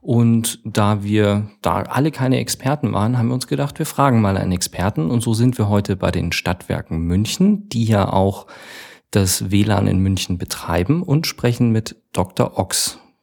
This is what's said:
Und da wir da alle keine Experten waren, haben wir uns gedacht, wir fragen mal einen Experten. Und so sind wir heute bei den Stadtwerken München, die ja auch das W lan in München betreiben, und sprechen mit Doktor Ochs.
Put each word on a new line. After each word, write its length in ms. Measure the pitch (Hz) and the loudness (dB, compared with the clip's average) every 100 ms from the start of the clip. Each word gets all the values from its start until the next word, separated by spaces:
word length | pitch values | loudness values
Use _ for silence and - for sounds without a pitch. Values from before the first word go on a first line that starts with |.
| 226 | 2
Und 520 | 120 117 113 113 - | 2 4 4 0 -8
da 400 | 110 107 104 104 | -6 0 2 0
wir 460 | 101 107 104 104 107 _ | 0 2 2 2 -2 _
da 140 | - 95 | -2 -2
alle 300 | - - 156 | -2 0 0
keine 260 | 143 131 127 | 0 0 0
Experten 560 | 123 - 131 147 143 | -2 -4 -2 -2 -2
waren, 240 | 101 107 123 | 0 0 0
haben 120 | 117 | 0
wir 40 | |
uns 140 | 127 - | -2 -4
gedacht, 320 | 143 143 - | -4 -4 -6
wir 80 | 156 | -6
fragen 340 | - 139 117 | 0 2 4
mal 160 | 101 95 | 2 0
einen 140 | 101 | 0
Experten. 580 | 90 - - 92 131 160 | -2 -4 -2 -2 -2 -2
Und 140 | 120 | -2
so 100 | 113 | 0
sind 240 | 110 123 123 | 2 2 2
wir 100 | 104 | 0
heute 280 | 104 101 95 | 0 0 -2
bei 160 | 92 | -2
den 200 | 87 85 | -2 -2
Stadtwerken 680 | - - 90 - 80 - 82 | -2 -4 -6 -4 -6 -4 -4
München, 720 | 82 90 110 - 190 202 - | 0 0 0 2 2 2 -2
die 160 | 117 113 | -2 2
ja 280 | 107 - | 2 2
auch 320 | 95 98 - - - - - - - _ | 2 2 0 -14 -20 -20 -20 -20 -20 _
das 400 | 107 95 - 104 | 0 2 0 0
W 140 | 101 | 2
lan 240 | 104 98 101 | 2 2 2
in 100 | 92 | 2
München 400 | 95 95 - 87 | 2 0 -2 -6
betreiben, 640 | - - - 85 90 165 | -6 -10 -2 -2 2 0
und 240 | 180 143 165 | 0 -2 -2
sprechen 460 | - 127 117 120 | -2 -2 2 2
mit 240 | 110 - - _ | 2 -2 -16 _
Doktor 460 | - 92 - 123 - | -4 -4 -2 -2 -2
Ochs. 400 | 92 - - - _ _ | -4 -4 -6 -8 _ _